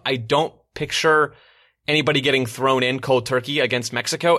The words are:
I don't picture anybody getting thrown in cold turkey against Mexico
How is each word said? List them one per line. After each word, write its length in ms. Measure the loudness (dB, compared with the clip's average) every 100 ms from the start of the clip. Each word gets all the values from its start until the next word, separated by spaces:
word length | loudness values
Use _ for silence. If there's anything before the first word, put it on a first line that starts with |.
I 120 | -6 -6
don't 360 | 0 0 0 -6 _
picture 600 | -10 -6 0 2 4 2 -4 _ _ _ _ -2
anybody 340 | 0 2 0
getting 240 | 2 0
thrown 380 | 0 -2 0 2
in 180 | 0 -2
cold 240 | 0 0
turkey 360 | 2 -2 -2 -2
against 340 | -2 -2 -4
Mexico 420 | -6 -6 -2 0